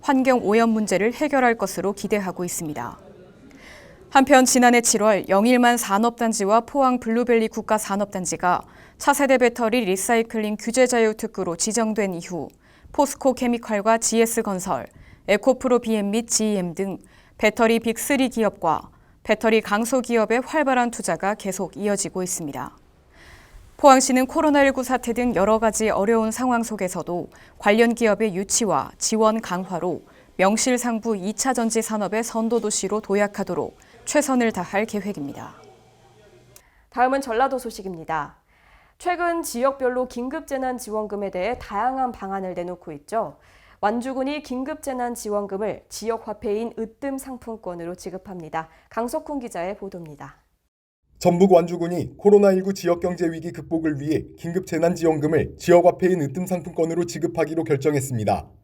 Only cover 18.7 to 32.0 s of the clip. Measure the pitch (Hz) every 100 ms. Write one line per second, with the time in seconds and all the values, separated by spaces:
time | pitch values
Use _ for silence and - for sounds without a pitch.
18.7 | 151 - - _ _ - 214 226 220 214
19.7 | 208 226 269 240 233 214 233 254 311 277
20.7 | 254 240 233 214 165 190 208 196 190 180
21.7 | - 202 202 175 190 180 - 160 135 127
22.7 | - _ _ _ - - - - - -
23.7 | _ 285 262 262 254 254 311 311 285 277
24.7 | 269 247 254 240 226 247 226 196 220 226
25.7 | 208 220 - 196 226 220 220 254 240 226
26.7 | 214 185 180 156 175 - - - - -
27.7 | 214 233 233 233 196 220 175 202 - 220
28.7 | 156 - - - 214 220 220 226 180 185
29.7 | 180 175 151 - - - - 185 214 -
30.7 | 247 240 226 226 214 180 214 269 254 226
31.7 | 226 220 220